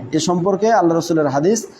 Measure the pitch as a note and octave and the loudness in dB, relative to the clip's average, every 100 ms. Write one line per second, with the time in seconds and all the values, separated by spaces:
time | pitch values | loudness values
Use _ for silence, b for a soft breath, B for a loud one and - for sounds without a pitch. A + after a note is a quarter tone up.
0 | A#2 D#3 D3+ F3 F3+ F#3+ G#3+ A3 E3+ E3 | -2 -4 -2 0 0 0 2 2 2 0
1 | D#3+ D#3+ D3 C#3 D#3+ A3 - B | 0 0 0 0 0 0 -4 B